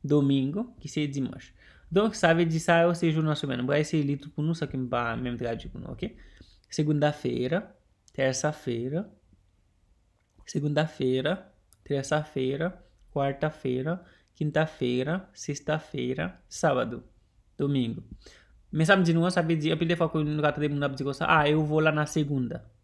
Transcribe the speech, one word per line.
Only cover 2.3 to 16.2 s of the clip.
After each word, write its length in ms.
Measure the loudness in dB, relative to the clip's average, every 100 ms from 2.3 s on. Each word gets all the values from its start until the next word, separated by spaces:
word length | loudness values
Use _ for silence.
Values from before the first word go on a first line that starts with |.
| 4
vle 100 | 4
di 140 | 2
sa 220 | 4 4 6
yo 80 | 4
se 140 | 2
jou 160 | 2 2
nan 100 | 0
semèn. 240 | -2 -4
M 60 | 0
pral 120 | 0
eseye 240 | 2 0 0
li 120 | -2
tou 120 | -6
pou 120 | -4 -2
nou. 120 | -2
Sanke 200 | -4 -4
m 80 | -4
pa 180 | -2 -2 -4
menm 200 | -4 -4
tradwi 320 | -4 -6 -8
pou 80 | -12
nou, 160 | -12 -8
oke. 160 | -10 -10 -20 -20 -20 _ _
segunda-feira, 1040 | -2 0 2 2 0 -4 -2 -2 -2 -4 -18 _ _ _
terça-feira, 960 | -2 -2 0 -4 -4 -6 -4 -4 -4 -6 -14 _ _ _ _ _ _ _ _ _ _ _ _ -8
segunda-feira, 1040 | -4 -2 0 -2 -2 0 0 0 -4 -8 _ _ _
terça-feira, 1000 | -6 -4 -2 -2 -2 -4 -2 -2 -4 -6 -20 _ _
quarta-feira, 920 | -2 -2 0 -4 -4 -4 -2 -2 -6 -8 _ _ _
quinta-feira, 920 | 0 0 0 0 0 0 0 -4 -6
sexta-feira, 1040 | -14 -8 -6 -2 -4 -4 -6 -4 -2